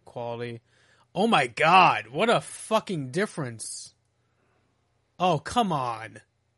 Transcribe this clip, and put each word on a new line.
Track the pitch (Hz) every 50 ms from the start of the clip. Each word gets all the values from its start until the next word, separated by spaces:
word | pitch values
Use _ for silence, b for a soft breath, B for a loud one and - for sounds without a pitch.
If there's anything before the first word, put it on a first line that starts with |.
| _
quality. | - - 127 117 120 117 117 120 120 117 113 _ b b b b b b b b b b
Oh | 175 202
my | 233 214 156 131
God, | - 107 - 151 160 180 190 175 151 120 107 107
what | 110 131 160 220 240
a | 202 156
fucking | - - - - - - 220 214 - - 190 151 135 127
difference! | 127 180 214 208 - 170 139 123 113 107 - - - - - - _ _ _ _ _ _ _ _ _ _ _ _ _ _ _ _ _ _ _ _ _ _ _ _ _ -
Oh, | 175 185 165
come | 139 - - - 247 226 190
on. | 160 139 127 120 113 110 113 107 110 - - _ _ _ _ _ _